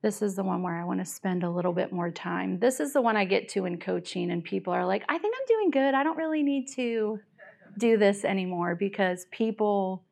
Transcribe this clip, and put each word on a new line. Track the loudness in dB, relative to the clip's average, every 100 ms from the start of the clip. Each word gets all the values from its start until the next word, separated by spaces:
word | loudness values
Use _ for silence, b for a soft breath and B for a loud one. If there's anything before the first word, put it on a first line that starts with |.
This | -2 -2
is | -4 -2
the |
one | -4 -2
where | -2 -4
I | -4
wanna | -4
spend | -4 -6 -2 -2
a | -2
little | 0 -2
bit | 0 -2
more | -2 -4
time. | -4 -6 -4 -2 2
This | 2 2
is | 0
the | 2
one | 2 2
I | 2
get | 0 0
to | -4 -4
in | -4
coaching, | -4 -4 -4 -4 -2
and | -4
people | -4 -6 -2
are | -2 0
like, | -2 -2
"I | -2
think | -2 -4
I'm | 0
doing | 2 4
good. | 2 2
I | 2
don't | 0 -2
really | -2 0
need | 0 0 -4 -4
to | -2 0 -2 -4 -10 B B B B 0
do | 6 8
this | 6 6
anymore," | 0 0 -2 -2 -2
because | 0 -2 0 0 0 -8
people | -2 -2 2 2 2 0 -4 _